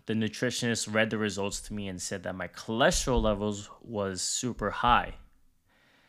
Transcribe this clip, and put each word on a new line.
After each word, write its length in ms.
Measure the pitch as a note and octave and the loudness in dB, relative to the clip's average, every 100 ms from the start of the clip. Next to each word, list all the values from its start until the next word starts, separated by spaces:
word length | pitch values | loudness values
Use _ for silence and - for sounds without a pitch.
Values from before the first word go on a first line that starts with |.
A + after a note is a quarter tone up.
| - | -4
The 60 | |
nutritionist 800 | A2 A2 - B2 - A#2+ A2 G#2+ | 0 0 0 -2 0 0 -2 2
read 180 | G#2+ A2 | 2 2
the 60 | G#2+ | 2
results 440 | G#2+ F#2 G2+ - | 0 0 -2 -4
to 120 | - | -6
me 160 | G#2+ G2 | -6 -6
and 120 | F#2 | -6
said 220 | - G2 | -6 -4
that 120 | F#2 F#2 | -4 -6
my 120 | F2+ | -8
cholesterol 760 | - - A2+ D#3+ - - A#2 | -8 -4 4 4 4 2 4
levels 480 | A2 G2+ G#2+ G#2 G#2+ - | 4 2 0 -2 -8 -16
was 400 | - G#2+ G2 F#2 | -8 -4 -2 -2
super 500 | - - B2 - G#2 | -2 -2 -2 -2 -2
high. 420 | - A#2+ A2 F2 - - _ _ _ _ _ _ _ | 2 4 4 2 -8 -18 _ _ _ _ _ _ _